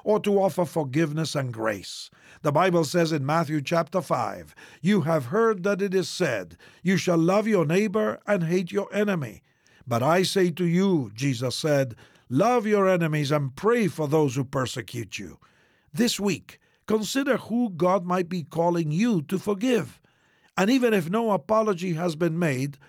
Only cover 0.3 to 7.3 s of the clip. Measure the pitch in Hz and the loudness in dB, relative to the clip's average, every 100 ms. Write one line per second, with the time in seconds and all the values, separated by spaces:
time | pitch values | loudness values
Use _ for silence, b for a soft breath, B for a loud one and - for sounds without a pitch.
0.3 | 196 190 185 170 165 139 143 160 156 156 | 2 2 0 -2 -2 -2 0 0 -2 -4
1.3 | 147 131 110 110 98 - - - B B | -4 -4 -2 -2 -2 -8 -14 -16 B B
2.3 | B 147 151 185 170 151 175 160 160 135 | B 0 4 4 4 2 2 2 0 0
3.3 | 165 147 151 135 170 - 190 - 139 107 | 0 0 -2 0 0 0 -2 -2 -2 -2
4.3 | 95 76 - B B 170 208 147 165 123 | -6 -14 -20 B B 0 0 0 -2 -2
5.3 | 208 226 202 190 196 202 190 156 - 160 | 0 0 0 -2 -2 -2 -2 -2 -2 -2
6.3 | 107 85 - B B 175 180 180 170 165 | -2 -8 -16 B B 0 0 2 2 4